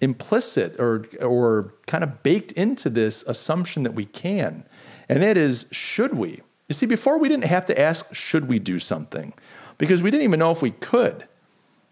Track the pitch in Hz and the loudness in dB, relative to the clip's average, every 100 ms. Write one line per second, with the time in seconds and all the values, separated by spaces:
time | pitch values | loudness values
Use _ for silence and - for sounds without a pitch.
0 | 135 123 - 220 233 - 87 - 120 113 | -2 -2 -2 -2 0 -2 -2 0 0 -2
1 | 110 - 127 123 120 110 98 - - 160 | -4 -6 0 2 4 2 0 -8 -6 -4
2 | 160 123 135 196 - - 208 277 143 117 | -2 -2 2 2 0 -2 -2 -2 -2 0
3 | 110 - - 117 - 165 170 - 123 110 | 0 -2 -6 -6 -4 -2 -4 -4 -4 -4
4 | 101 - 175 202 107 78 - - - - | -8 -8 -4 -2 -4 -6 -16 -20 -20 -14
5 | - 139 202 190 147 123 - - - - | -2 2 4 4 4 0 -6 -10 -6 -2
6 | 254 160 90 - - _ - 147 233 226 | -2 -2 -4 -8 -18 _ -10 -2 0 2
7 | - 311 285 294 170 180 180 - 151 160 | 2 2 2 2 2 0 2 2 2 2
8 | - - - 156 135 117 95 90 - 80 | -6 -12 -2 0 0 0 -2 -4 -4 -6
9 | 76 - 80 - - - - - 151 180 | -6 -10 -10 -14 -20 -20 -16 -2 2 4
10 | 185 285 269 160 165 165 131 - - 240 | 4 2 2 2 2 2 -2 -4 0 2
11 | 220 - - _ _ _ _ _ _ | 2 -2 -12 _ _ _ _ _ _